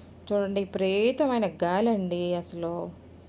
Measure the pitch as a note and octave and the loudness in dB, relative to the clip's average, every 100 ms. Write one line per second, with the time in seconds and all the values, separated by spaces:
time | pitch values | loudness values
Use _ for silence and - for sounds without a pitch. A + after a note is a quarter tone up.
0 | - - - G3+ G3 G3 F#3+ G3 F#3+ G3 | -20 -18 -2 0 2 -2 -2 0 2 4
1 | A3+ C4 C#4 A#3+ G3 D#3 F3 F#3+ A#3 G#3 | 2 2 2 2 0 0 0 2 2 2
2 | F3+ F3 F3 F3 F3 E3+ E3+ E3+ F3 - | 0 -2 0 -2 -4 -6 -6 -4 -8 -12
3 | - - | -20 -20